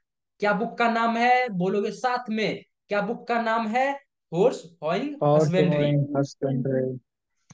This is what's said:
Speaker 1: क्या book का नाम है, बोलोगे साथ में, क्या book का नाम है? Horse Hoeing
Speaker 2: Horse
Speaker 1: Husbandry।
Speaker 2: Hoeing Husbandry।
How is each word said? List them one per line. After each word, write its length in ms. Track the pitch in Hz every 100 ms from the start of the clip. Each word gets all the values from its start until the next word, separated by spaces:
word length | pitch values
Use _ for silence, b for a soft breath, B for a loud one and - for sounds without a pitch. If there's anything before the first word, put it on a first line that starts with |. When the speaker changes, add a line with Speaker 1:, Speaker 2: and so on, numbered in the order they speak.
| _ _ _ -
Speaker 1:
क्या 120 | 208
book 240 | 190 233 -
का 140 | 233
नाम 260 | 226 233 226
है, 320 | 247 254 254
बोलोगे 420 | 185 185 202 214
साथ 360 | - 247 247 214
में, 340 | 220 185 135 - _ -
क्या 120 | 202
book 260 | 190 240 -
का 140 | 233
नाम 260 | 226 226 214
है? 220 | 240 269 277 _ _ _
Horse 320 | 165 247 - - -
Hoeing 320 | 151 196 294 -
Speaker 2:
Horse 220 | 147 151
Speaker 1:
Husbandry। 340 | 156 185 180 147
Speaker 2:
Hoeing 400 | 147 143 139 139
Husbandry। 840 | 143 - 139 135 135 131 131 127 _ _ _ _ _